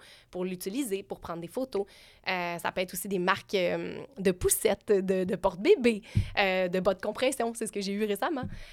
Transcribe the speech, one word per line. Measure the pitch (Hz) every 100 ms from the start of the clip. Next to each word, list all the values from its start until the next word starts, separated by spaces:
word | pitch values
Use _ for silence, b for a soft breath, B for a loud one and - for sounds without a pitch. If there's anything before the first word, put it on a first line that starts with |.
| B B B
pour | 180 185
l'utiliser, | 180 196 233 254 196
pour | 196 185
prendre | - 170
des | 170
photos. | - 262 196 202 B B B -
Euh, | 185 175 170
ça | 175
peut | 175
être | 185
aussi | 185 208
des | 190
marques, | 180 190 - 196
euh, | 175 175 175 165 - -
de | 190
poussettes, | 180 392 - - 202 -
de, | 202 185 190 185
de | 208
porte-bébé, | 196 180 254 403 240 208 B B B -
euh, | 196 185 185
de | 185
bas | 190
de | 196
compression, | 214 214 262 277 233
c'est | 226 220
ce |
que | 208
j'ai | 190
eu | 202 214
récemment. | 202 277 285 - B B